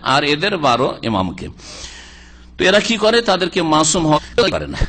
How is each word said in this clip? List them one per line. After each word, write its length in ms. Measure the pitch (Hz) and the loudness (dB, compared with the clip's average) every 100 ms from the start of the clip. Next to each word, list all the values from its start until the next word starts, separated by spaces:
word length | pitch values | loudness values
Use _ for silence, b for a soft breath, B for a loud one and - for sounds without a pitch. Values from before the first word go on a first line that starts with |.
আর 220 | - 135 | 0 0
এদের 340 | 147 147 185 196 | 2 0 -2 0
বারো 400 | 143 120 131 - | 2 2 0 -2
ইমামকে। 460 | 120 104 92 - 78 - B B B B B B B B B - | -4 -2 -2 -6 -12 -14 B B B B B B B B B -2
তো 60 | |
এরা 160 | 180 208 | 2 2
কি 160 | 208 220 | 2 0
করে? 260 | 214 233 | 2 2
তাদেরকে 400 | 226 185 180 185 | 2 0 0 -2
মাসুম 440 | 165 156 156 190 156 | 0 2 2 2 2
হতে 360 | 151 - - 190 | 2 0 -2 0
পারে 160 | 82 143 | 0 -4
না, 120 | 71 | -2